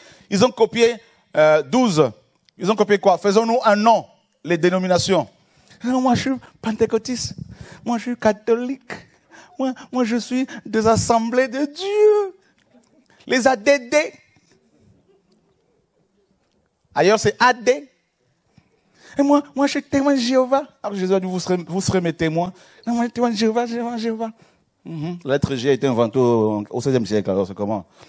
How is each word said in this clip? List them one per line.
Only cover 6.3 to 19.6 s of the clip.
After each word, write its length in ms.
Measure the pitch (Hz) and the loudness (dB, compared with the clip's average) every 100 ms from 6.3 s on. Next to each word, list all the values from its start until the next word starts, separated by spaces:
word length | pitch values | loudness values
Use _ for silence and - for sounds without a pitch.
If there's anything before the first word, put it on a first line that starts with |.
| 254 - _ | -6 -10 _
pentecôtiste. 720 | 226 220 220 226 220 240 - - - - - - | -6 -2 -2 -2 -6 -8 -8 -12 -18 -18 -20 -12
Moi, 140 | 226 233 | -6 -6
je 40 | |
suis 140 | 247 240 | -6 -2
catholique. 760 | 214 208 - 233 247 277 - - - _ _ - - - | 0 0 0 -2 -2 -8 -12 -18 -20 _ _ -20 -16 -6
Moi, 140 | 262 254 - | -6 -6 -6
moi, 120 | 247 | -4
je 120 | 226 233 | -2 -2
suis 300 | - 254 262 - | -4 -4 -4 -8
des 220 | - 220 220 | -4 0 2
assemblées 600 | 220 - 226 226 247 262 | 2 2 2 2 0 0
de 160 | 262 294 | -2 -6
Dieu. 720 | 294 392 415 427 415 392 - _ _ _ _ _ _ _ _ - | -6 -4 4 4 4 0 -8 _ _ _ _ _ _ _ _ -2
Les 220 | 254 262 | 0 2
A 80 | 247 | 2
D 220 | 226 285 240 | 2 2 2
D. 60 | 302 330 - _ _ _ _ _ _ _ _ _ 392 _ _ _ _ _ _ _ _ _ _ _ _ _ _ _ _ _ | 0 0 -8 _ _ _ _ _ _ _ _ _ _ _ _ _ _ _ _ _ _ _ _ _ _ _ _ _ _ _
Ailleurs, 240 | 139 175 214 | 0 2 2
c'est 180 | 208 - | 0 2
A 120 | 247 | 2
D. 380 | 247 226 285 285 _ _ _ _ _ _ _ _ _ _ _ - - | 2 0 -2 -4 _ _ _ _ _ _ _ _ _ _ _ -8 -2
Et 60 | |
moi, 200 | 285 285 285 | 2 2 0
moi, 120 | 262 | -2